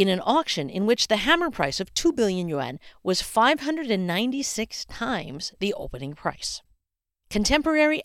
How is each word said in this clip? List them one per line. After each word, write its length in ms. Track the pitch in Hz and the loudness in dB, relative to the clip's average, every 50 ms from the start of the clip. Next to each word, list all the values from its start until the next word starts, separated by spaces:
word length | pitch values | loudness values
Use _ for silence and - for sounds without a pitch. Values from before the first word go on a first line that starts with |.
in 80 | 196 196 | 4 4
an 140 | 185 185 - | 4 2 2
auction 460 | - 269 320 320 - - 170 143 - | 2 2 2 2 0 -2 -4 -4 -4
in 160 | - 185 202 | -2 0 2
which 220 | 220 247 - - - | 2 2 2 2 0
the 100 | 220 208 | 0 2
hammer 320 | 190 269 339 339 349 311 | 4 4 4 4 2 0
price 280 | - - 151 139 - - | 0 0 -2 0 0 -4
of 140 | 190 - | -6 -6
two 180 | - - - 339 | -4 0 2 2
billion 380 | 294 240 220 196 185 180 175 165 | 2 4 2 0 0 0 -2 -2
yuan 320 | 151 139 131 120 135 - - - - _ | -2 -2 -4 -4 -8 -10 -14 -20 -20 _
was 180 | - 180 185 - | -2 0 0 0
five 400 | - - - 220 226 269 311 - | -2 0 2 4 6 6 4 2
hundred 300 | 269 302 320 330 302 233 | 0 -4 -4 -4 -2 -2
and 160 | 208 185 180 | 0 0 0
ninety-six 800 | 175 170 190 233 254 262 277 269 - - 214 226 - - - - | 0 0 0 0 -2 -2 -4 -4 -4 -4 -6 -6 -6 -8 -12 -12
times 640 | - - - 233 254 240 175 - 113 131 165 - - - _ | -12 -8 -6 -4 -4 -4 -4 -6 -8 -10 -10 -12 -12 -6 _
the 140 | 190 202 - | -4 -4 -4
opening 400 | - - - - 123 135 139 147 | -6 -8 -10 -10 -8 -10 -10 -10
price. 480 | - - 160 - - - - - - - _ _ _ _ _ _ _ _ _ _ _ _ _ | -6 -6 -6 -6 -4 -8 -10 -10 -12 -14 _ _ _ _ _ _ _ _ _ _ _ _ _
Contemporary 720 | - 208 208 - 277 302 285 320 311 302 302 302 311 - | -2 -2 2 2 2 2 2 2 4 4 4 2 2 0